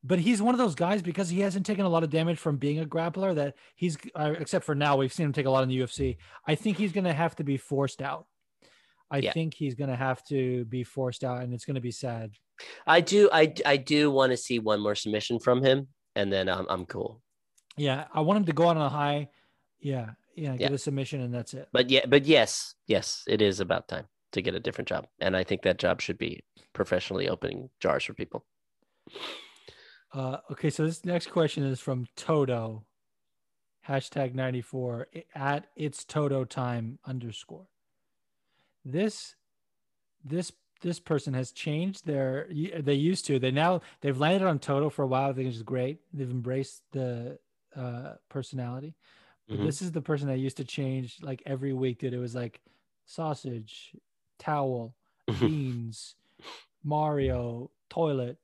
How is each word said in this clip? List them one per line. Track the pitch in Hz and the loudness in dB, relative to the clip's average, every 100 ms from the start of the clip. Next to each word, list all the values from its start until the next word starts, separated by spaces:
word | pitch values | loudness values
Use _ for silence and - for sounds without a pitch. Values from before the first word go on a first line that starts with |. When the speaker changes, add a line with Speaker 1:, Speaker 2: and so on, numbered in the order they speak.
Speaker 1:
but | 135 180 | 2 2
he's | 175 233 | 4 4
one | 214 | 4
of | 247 | 4
those | 247 143 | 2 2
guys, | 170 208 | 2 2
because | 175 170 185 | 0 -2 0
he | 175 | 2
hasn't | 196 185 190 | 0 0 -2
taken | 202 | 0
a | 196 | 4
lot | 165 | 4
of | 160 | 2
damage | 156 160 165 | 2 2 0
from | - 143 | 0 0
being | 143 151 | 0 0
a | 160 | -2
grappler, | 165 170 170 190 | -2 -2 0 0
that | 170 143 - - | 0 -2 -4 -20
he's, | _ 175 151 - | _ -2 -2 -8
uh, | - 151 160 | -2 -2 -2
except | 151 185 | 0 -2
for | - 143 | 0 2
now, | 147 139 | 4 4
we've | 135 | 2
seen | - 156 | 0 0
him | |
take | 139 135 | 2 2
a | |
lot | 131 | 4
in | 131 | 4
the | 127 | 0
U | |
F | 127 | -2
C. | - 139 - - - - | -2 -2 -2 -12 -14 -2
I | |
think | 151 220 185 | 0 0 0
he's | 208 | 0
gonna | 180 180 | 0 0
have | 147 165 - | 2 0 0
to | |
be | 143 139 | -2 -2
forced | - 139 139 - | -2 0 0 -2
out. | 139 151 - _ _ _ _ _ _ _ _ | -8 -8 -12 _ _ _ _ _ _ _ _
I | 143 | -2
Speaker 2:
Yeah. | 113 | 0
Speaker 1:
think | 165 160 | 0 -4
he's | - 143 | -4 -6
gonna | 120 139 127 | -4 -4 -2
have | 135 131 - | -2 -2 -2
to | 139 127 127 117 | -2 0 -2 -4
be | 127 | -6
forced | 123 - 127 117 | -6 -4 -4 -4
out, | 135 123 | -6 -4
and | 123 | -6
it's | 120 | -8
gonna | - 135 | -6 -6
be | 120 | -6
sad. | 113 131 117 110 101 _ - - - - | -6 -8 -6 -10 -14 _ -20 -18 -12 6
Speaker 2:
I | 165 | 8
do, | 170 202 202 | 8 8 8
I, | 160 156 151 | 8 6 4
I | 147 143 | 4 4
do | 127 147 147 | 4 4 6
wanna | 139 131 123 | 6 4 4
see | - 120 | 0 -2
one | 107 104 | 2 2
more | 104 | 2
submission | 104 110 107 - 120 | 0 0 -2 0 0
from | - 123 | 4 6
him, | 135 135 135 _ _ | 6 4 2 _ _
and | - 101 | -2 0
then | 98 95 | 2 0
I'm, | 92 95 | -2 -2
I'm | 92 92 | -4 -4
cool. | 98 - 113 _ _ _ _ _ - | -6 -8 -8 _ _ _ _ _ -4
Speaker 1:
Yeah, | 143 135 151 | -2 -2 -2
I | - | -2
want | 156 208 | 2 4
him | |
to | 180 | 2
go | 147 170 | 4 4
out | 165 | 4
on | 143 | 2
a | |
high. | 143 143 147 143 _ _ _ _ _ | 0 0 -2 -4 _ _ _ _ _
Yeah, | 147 135 113 113 _ | -6 -4 -6 -12 _
yeah, | - 151 127 | -8 -6 -2
get | 143 | -2
Speaker 2:
Yeah. | |
Speaker 1:
a | 139 | -2
submission, | - 139 131 143 | -4 -4 -4 -6
and | 123 | -6
that's | 123 123 | -6 -8
it. | 175 143 | -14 -12
Speaker 2:
But | 123 127 | -2 4
yeah, | 131 123 | 4 8
but | 143 139 | 6 8
yes, | 151 110 - - - _ | 8 8 2 -8 -14 _
yes, | 101 - - - | 0 0 -8 -2
it | 104 | 4
is | 104 95 | 4 2
about | 92 87 - | 0 -2 -2
time | - - _ _ | -10 -10 _ _
to | - | -4
get | 92 | -4
a | - | -4
different | - - - | -6 -6 -4
job, | 85 - _ | -6 -6 _
and | 92 95 | 0 0
I | |
think | 92 95 | 0 0
that | 98 90 | 0 2
job | 90 87 | 2 0
should | - 85 | -2 -4
be | 82 - - _ _ | -6 -8 -16 _ _
professionally | - 101 92 - 95 92 | -4 0 0 -2 -4 -2
opening | 87 - - 131 _ | -2 -4 -6 -12 _
jars | 90 67 | 0 0
for | - | -2
people. | - - - _ _ _ _ _ _ - - - - - - - - - - _ | -8 -8 -10 _ _ _ _ _ _ -20 -14 -14 -14 -18 -20 -20 -20 -20 -20 _
Speaker 1:
Uh, | 135 131 135 - | -8 -6 -6 -10
okay, | - 156 | -2 -2
so | - 160 | 0 -2
this | 165 | -2
next | 175 175 - | -2 -4 -2
question | - 156 - | 0 0 2
is | 139 131 | -2 -2
from | - 131 123 - | -4 -4 -6 -10
Toto, | - 156 135 120 113 110 107 _ _ _ _ _ _ _ _ _ - | 0 2 2 0 -4 -10 -16 _ _ _ _ _ _ _ _ _ -4
hashtag | 135 - - 135 | -2 -2 -4 -2
ninety-four, | 127 131 127 117 135 123 120 139 | -2 -2 -4 -6 -6 -6 -6 -10
i-, | - - | -14 -16
at | 156 139 143 - - | -4 -2 -2 -4 -6
it's | 151 - | -6 -6
Toto | - 156 147 135 | -6 -2 0 0
time | 127 - 123 120 113 127 | -2 -2 -2 0 -4 -8
underscore. | - 131 120 107 - 160 190 _ _ _ _ _ _ _ _ _ _ _ | -8 -8 -8 -12 -16 -20 -20 _ _ _ _ _ _ _ _ _ _ _
This, | 135 139 214 - - - _ _ _ _ _ _ _ _ | -6 -2 -2 -2 -16 -20 _ _ _ _ _ _ _ _
this, | 147 160 180 - _ _ | -8 -6 -6 -12 _ _
this | 175 170 | -6 -6
person | - 151 - | 0 -2 0
has | 127 127 | -4 -4
changed | - - 151 180 190 - | -6 -4 -2 -2 -4 -4
their, | 143 135 131 160 | -2 0 -2 -6
y-, | 156 170 170 | -6 -4 -4
they | 139 | 0
used | 143 156 185 - | 2 4 0 0
to, | 135 | 2
they | 127 | 2
now, | 135 165 185 - - | 4 4 2 -2 -6
they've | 143 131 | -2 2
landed | 151 190 190 | 2 4 2
on | 147 | 0
Toto | - 139 151 | 0 0 0
for | - | 0
a | 139 | 0
while, | 131 139 | 0 0
I | |
think, | 131 131 | -2 -4
which | 113 | -6
is | |
great. | 110 131 127 160 _ | -4 -2 -2 -6 _
They've | 147 131 | -8 -4
embraced | 127 120 131 135 - _ | -4 -2 -4 -4 -10 _
the, | 139 127 120 120 143 _ _ _ | -6 -4 -4 -8 -14 _ _ _
uh, | - 127 120 131 - _ | -10 -8 -8 -12 -16 _
personality. | 143 127 131 123 123 147 160 _ _ _ _ _ | -8 -6 -8 -8 -8 -12 -18 _ _ _ _ _
But | 107 | -2
Speaker 2:
Mm-hmm. | 104 | -2
Speaker 1:
this | 147 | -2
is | 185 | -4
the | 160 | -6
person | 143 147 143 | -2 -2 0
that | 131 | -2
used | 135 - | -2 -4
to | |
change, | 131 - 135 131 123 - | -10 -4 -4 -4 -6 -12
like, | - 131 - | -10 -10 -6
every | 135 139 | -6 -4
week, | 131 131 123 | 0 -2 -2
dude. | 131 | -4
It | 123 | -4
was, | 123 | -6
like, | 120 123 - _ _ _ _ | -6 -8 -10 _ _ _ _
sausage, | _ - 160 147 139 120 110 - - - _ _ _ _ | _ -8 -4 -4 -6 -8 -10 -18 -20 -20 _ _ _ _
towel, | - 151 135 123 117 - _ _ - | -2 0 0 -2 -6 -14 _ _ -6
Speaker 2:
<laughs> | 107 | 2
Speaker 1:
beans, | 123 156 131 120 113 113 - - _ _ - - - _ | 2 2 -2 -4 -8 -10 -16 -20 _ _ -20 -20 -20 _
Mario, | 147 151 151 147 135 123 120 117 127 _ _ | -2 0 0 2 2 0 -2 -6 -10 _ _
toilet. | - 160 139 120 139 | -2 0 2 -2 -6